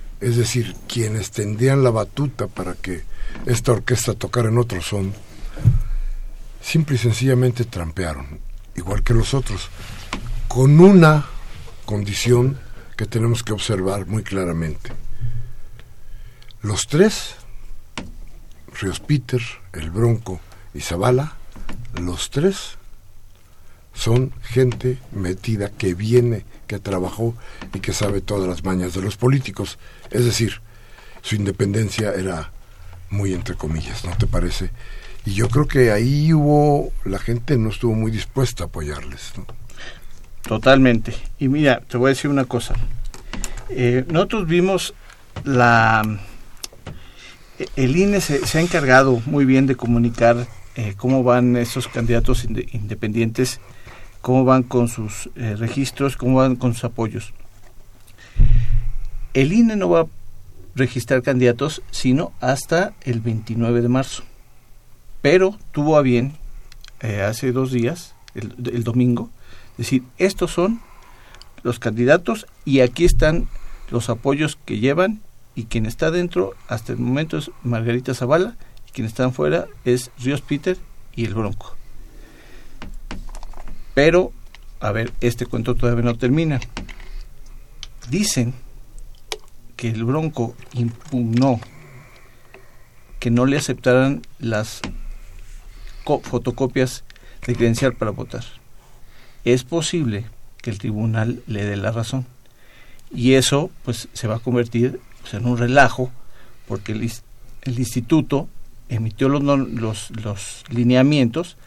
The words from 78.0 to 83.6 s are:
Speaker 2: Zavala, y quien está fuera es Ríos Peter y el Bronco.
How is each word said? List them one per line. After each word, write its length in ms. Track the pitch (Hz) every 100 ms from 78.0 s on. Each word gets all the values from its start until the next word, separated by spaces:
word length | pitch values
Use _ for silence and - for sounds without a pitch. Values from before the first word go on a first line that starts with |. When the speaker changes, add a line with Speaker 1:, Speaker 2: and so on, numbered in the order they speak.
| 127
Speaker 2:
Zavala, 420 | 127 123 160 214 - - - -
y 40 |
quien 140 | - 110
está 240 | 123 127
fuera 360 | 127 151 165 - -
es 260 | 123 123 - -
Ríos 220 | 123 143
Peter 360 | - 147 185 185 - - -
y 100 | -
el 100 | 113
Bronco. 420 | 107 104 - - - - - - - - - - - - - - - - - - - - -